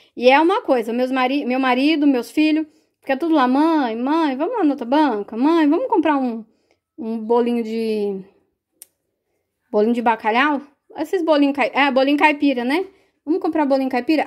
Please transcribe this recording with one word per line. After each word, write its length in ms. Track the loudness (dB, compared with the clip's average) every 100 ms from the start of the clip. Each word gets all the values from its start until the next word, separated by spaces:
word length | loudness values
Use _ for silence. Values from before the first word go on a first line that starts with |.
| _ 2
E 140 | 4
é 100 | 6
uma 220 | 4 0
coisa, 300 | 0 0 0
meus 200 | -2 -2
mari-, 340 | 0 0 -2 -2
meu 140 | -2
marido, 480 | 0 2 2 2 2
meus 240 | 2 -2
filhos, 340 | 0 2 0 -2 _ _ _
fica 140 | -6 -4
tudo 180 | 0 2
lá, 120 | 2
"Mãe, 480 | 2 2 2 -2 -4
mãe, 400 | -2 0 0 -2
vamos 200 | -4 0
lá 80 |
na 80 | -2
outra 140 | -2 0
banca? 520 | 2 2 0 -6 -2
Mãe, 300 | 0 2 2
vamos 200 | 0 0
comprar 300 | -2 0 0
um, 260 | -2 -6 -12 _ _ _ _ -14
um 200 | -8 -8
bolinho 440 | 0 0 2 -2
de... 600 | -4 -4 -4 -2 -4 -6 -10 _ _ _ _ _ -20 _ _ _ _ _ _ _ _
bolinho 240 | 0 0
de 80 | 0
bacalhau?" 600 | 0 0 0 0 0 -2 -6 _ _ -10
Esses 240 | -6 -4
bolinhos 340 | 0 2 2 0
cai-, 160 | -2
é, 180 | 0 0
bolinho 260 | 2 0 2
caipira, 460 | 2 2 0 0
né? 220 | -2 -2 -4 -12 _ _ -6
"Vamos 160 | -4
comprar 240 | -2 -2 0
bolinho 240 | 0 0
caipira?" 340 | -2 0 -2